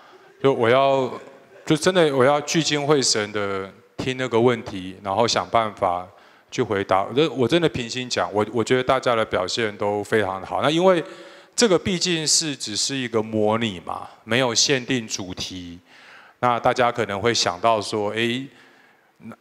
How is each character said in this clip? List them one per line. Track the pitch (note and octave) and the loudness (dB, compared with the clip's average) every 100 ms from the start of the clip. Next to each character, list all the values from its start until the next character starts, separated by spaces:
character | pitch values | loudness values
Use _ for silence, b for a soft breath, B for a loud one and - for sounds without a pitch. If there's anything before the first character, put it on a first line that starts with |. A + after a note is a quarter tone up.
| B B B - | B B B 0
就 | C3+ | 0
我 | B2 A2+ | 4 4
要， | B2+ C#3 C3+ B2+ - - - - - - | 4 4 2 0 -6 -14 -20 -20 -10 -2
就 | D#3 | 2
真 | F#3 | 4
的 | F#3 D#3+ C3+ | 4 4 6
我 | |
要 | B2+ D3 | 4 4
聚 | C#3+ E3+ | 0 0
精 | D3 D3 C#3+ | 0 0 2
会 | D3+ | 4
神 | A#2+ A2+ G#2 | 4 0 -2
的 | G#2 G2+ G2 F#2+ F#2+ _ - | -4 -4 -4 -8 -14 _ -8
听 | B2 B2+ | -6 -4
那 | B2+ | 0
个 | A2+ | 2
问 | A#2+ A#2 | 4 2
题， | - G2 F#2 F#2 | -4 -10 -10 -10
然 | G2 G2 | -4 0
后 | A#2 | 2
想 | - F2+ | 0 0
办 | A2+ A2 | 0 0
法 | G2 F#2+ F2 F#2 b b b b | 0 0 0 -6 b b b b
去 | - | -4
回 | A2+ G2 | -2 -2
答。 | G2 F#2+ G2+ A#2 D#3 B2 | 2 0 2 0 0 0
我 | A#2 | 2
真 | E3+ | 2
的 | D#3+ | 2
平 | C#3+ A#2 | 0 -6
心 | A#2+ B2 | -6 -4
讲， | G#2+ F2 | -2 -2
我， | G2 G#2+ | 0 0
我 | A#2 | -2
觉 | A2 B2+ | 2 2
得 | |
大 | B2+ C3 | 2 0
家 | C3 A#2 | 2 0
的 | G#2+ | 0
表 | G2 F#2 | -2 -2
现 | - A2 G#2 | -2 -4 -2
都 | G2+ G#2 | -2 -2
非 | G#2 A2+ | 0 0
常 | F#2+ F#2+ F2 | 0 -4 -6
好。 | F2+ | -2
那 | B2 | 0
因 | D#3+ | 4
为 | F#3 F3 B B B B B - | 4 2 B B B B B 0
这 | A#3 | 4
个 | E3+ | 4
毕 | G#3 F3+ | 2 -2
竟 | F3+ E3 D3+ | -2 -2 0
是 | - D#3+ C3+ | 0 0 -6
只 | - G2+ | -6 -4
是 | - C#3 | -4 -4
一 | B2 | -2
个 | A2+ | -2
模 | A2 A2 G#2+ A2 | -2 0 2 2
拟 | A#2 F2+ | 0 -4
嘛， | F2+ F2+ F#2+ - | -8 -10 -12 -16
没 | - A#2 | -4 0
有 | B2+ | 0
限 | A2 - C3+ A#2+ | 0 0 0 0
定 | C3 A2 | -4 -4
主 | - F#2 | -8 -8
题， | F2+ - F#2 F2 E2+ B B B B B B | -10 -10 -10 -14 -16 B B B B B B
那 | B2 A#2 | -2 2
大 | B2+ | 0
家 | B2 A#2+ | 2 0
可 | A#2+ G2+ | 0 -4
能 | G2+ | -2
会 | A2+ | 0
想 | A2+ - F2 | 0 0 0
到 | A2+ A2+ | 0 0
说， | G2 A2 G#2 | 0 -4 -2
诶， | G#2+ A#2 B2 C#3 b b b b b b _ | -2 -2 -2 -8 b b b b b b _
那 | A2 - | -20 -18